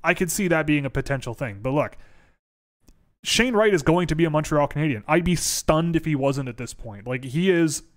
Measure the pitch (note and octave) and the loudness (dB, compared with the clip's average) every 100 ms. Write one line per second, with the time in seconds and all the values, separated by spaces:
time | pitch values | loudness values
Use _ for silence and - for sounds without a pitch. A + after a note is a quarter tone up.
0 | D#3+ F3 F#3 - F#3+ D#3+ D#3 D3 C#3 C#3 | 0 0 -2 0 2 2 2 0 0 -4
1 | - C3+ B2 A2+ C3 G2+ A#2+ C#3+ - - | -4 -4 -6 -8 -8 -6 -4 -2 -2 -8
2 | - - _ _ _ _ _ _ _ _ | -20 -20 _ _ _ _ _ _ _ _
3 | _ _ - - A#3+ A3 G#3+ F#3 C#3 E3+ | _ _ -4 2 2 4 4 4 2 2
4 | E3+ D#3 E3 D3+ D#3 D3+ C#3+ C#3 D#3 A2+ | 2 0 2 0 0 0 0 0 -2 -2
5 | G#2 D#3 F3 E3+ - - - D#3 E3+ E3 | 0 0 2 0 -2 -4 0 2 2 -2
6 | E3 C#3+ C#3 C#3 B2+ A#2 A#2+ - A2+ G2+ | -2 0 0 -2 -6 -10 -12 -12 -16 -14
7 | A2+ B2+ C3 C3+ F#3+ F3 E3 C#3+ - | -8 -8 -4 0 2 4 4 0 -10